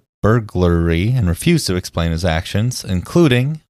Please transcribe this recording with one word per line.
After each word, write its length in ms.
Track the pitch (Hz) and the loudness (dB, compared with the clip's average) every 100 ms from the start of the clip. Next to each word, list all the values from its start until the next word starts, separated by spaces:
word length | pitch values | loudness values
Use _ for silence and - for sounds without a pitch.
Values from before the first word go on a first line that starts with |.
| _ _ | _ _
burglary 880 | 104 120 104 90 87 85 85 82 101 | 0 2 0 0 2 2 2 0 0
and 160 | 131 87 | 0 0
refused 380 | 82 - 170 - | 0 2 0 0
to 100 | 90 | -4
explain 340 | - - 82 | -4 -4 -2
his 100 | 82 | -2
actions, 600 | 90 80 - 101 117 123 | -2 -2 -2 -4 -4 -6
including 760 | - 92 - 175 147 123 135 156 | -6 -6 -2 2 4 2 0 -6